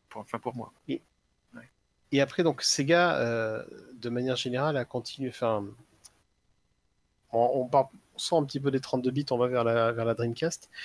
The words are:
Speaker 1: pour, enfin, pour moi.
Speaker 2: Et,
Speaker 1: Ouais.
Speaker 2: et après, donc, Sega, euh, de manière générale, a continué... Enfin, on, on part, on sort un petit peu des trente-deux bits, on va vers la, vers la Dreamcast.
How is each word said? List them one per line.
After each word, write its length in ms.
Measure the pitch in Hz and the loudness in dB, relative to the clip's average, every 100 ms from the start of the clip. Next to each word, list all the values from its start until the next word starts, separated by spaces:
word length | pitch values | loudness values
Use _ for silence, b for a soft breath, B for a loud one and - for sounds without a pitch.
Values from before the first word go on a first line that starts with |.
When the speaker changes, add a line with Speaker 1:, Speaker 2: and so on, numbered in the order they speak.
| _ | _
Speaker 1:
pour, 120 | 110 | -16
enfin, 180 | 104 113 | -10 -8
pour 160 | 123 123 | -6 -8
moi. 160 | - _ - | -12 _ -8
Speaker 2:
Et, 120 | 135 - _ _ _ _ - | -8 -8 _ _ _ _ -20
Speaker 1:
Ouais. 140 | - _ _ _ _ | -20 _ _ _ _
Speaker 2:
et 80 | 139 | 2
après, 240 | 139 - | 2 2
donc, 200 | 165 135 | 2 2
Sega, 520 | - - 139 170 175 143 | 0 0 4 4 4 2
euh, 480 | 117 117 110 110 - - - | 0 0 -2 -4 -10 -16 -20
de 160 | 123 120 | -10 -4
manière 260 | 120 131 127 | -2 0 -2
générale, 400 | 127 127 147 143 | -2 -2 0 0
a 80 | |
continué... 460 | 120 127 - - 131 | -2 -6 -8 -8 -8
Enfin, 360 | - 120 107 101 110 - _ - _ _ _ _ _ _ _ _ _ _ _ _ | -2 -2 0 -4 -14 -20 _ -20 _ _ _ _ _ _ _ _ _ _ _ _
on, 80 | 113 120 | 2 2
on 120 | 135 127 | 2 2
part, 240 | 143 131 - _ - | 2 2 -4 _ -10
on 40 | |
sort 200 | - 165 | 0 2
un 60 | 143 | 2
petit 140 | 143 | -2
peu 120 | 139 | 0
des 100 | 131 | 0
trente-deux 300 | - 131 127 | 0 -2 0
bits, 140 | 131 143 | -2 -2
on 60 | 120 | 0
va 100 | 123 | 2
vers 160 | 123 | 2
la, 300 | 117 117 113 | 2 4 2
vers 100 | 117 | 2
la 120 | 113 113 | 0 0
Dreamcast. 540 | 117 120 165 - - B | -2 -2 -4 -4 -14 B